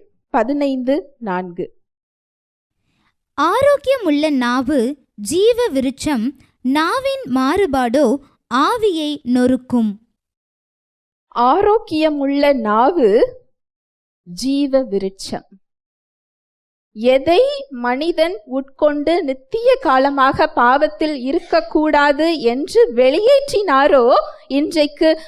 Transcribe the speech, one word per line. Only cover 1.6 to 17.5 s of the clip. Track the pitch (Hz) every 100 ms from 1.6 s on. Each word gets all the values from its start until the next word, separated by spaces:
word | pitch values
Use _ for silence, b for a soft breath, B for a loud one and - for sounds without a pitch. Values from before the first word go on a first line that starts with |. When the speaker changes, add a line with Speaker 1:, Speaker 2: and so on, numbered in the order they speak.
| 165 _ _ _ _ _ _ _ _ _ _ _ _ _ _ _ _ -
Speaker 2:
ஆரோக்கியமுள்ள | 311 440 571 554 - 539 370 294 311
நாவு | 277 240 247 247 294 226 294 _
ஜீவ | - 208 320 427 466 480
விருட்சம், | 269 262 - - 269 233 b b b
நாவின் | 247 285 330 480 523 539 480
மாறுபாடோ | 254 262 359 381 262 247 262 262 277 b b -
ஆவியை | 240 320 466 427 320 302 294
நொறுக்கும். | 240 247 247 262 254 240 220 196 _ _ _ _ _ _ _ _ _ _ _ _ _
Speaker 1:
ஆரோக்கியமுள்ள | - 240 330 415 440 427 311 311 294 277 277 285
நாவு | 269 214 214 262 349 226 214 508 - _ _ _ _ _ _ _ _ -
ஜீவ | 175 247 277 285 262
விருட்சம். | 240 196 190 190 - 185 - 196 _ _ _ _ _ _ _ _ _ _ _ _ _ 214
எதை | 240 269 294 349 539